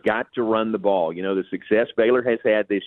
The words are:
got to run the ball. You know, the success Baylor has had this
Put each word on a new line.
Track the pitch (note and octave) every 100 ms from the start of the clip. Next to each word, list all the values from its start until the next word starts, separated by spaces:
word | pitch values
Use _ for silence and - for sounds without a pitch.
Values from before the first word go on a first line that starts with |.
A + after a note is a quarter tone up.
| -
got | G#2+ B2 -
to |
run | A2+ A2 A2
the | G#2+
ball. | G2 G2 E2
You | E2+
know, | F#2+
the | F#2+ F2+
success | F#2 - G#2 A#2+ -
Baylor | A2+ B2+
has | B2 A2+
had | A2+ G#2+ G2+
this | G2+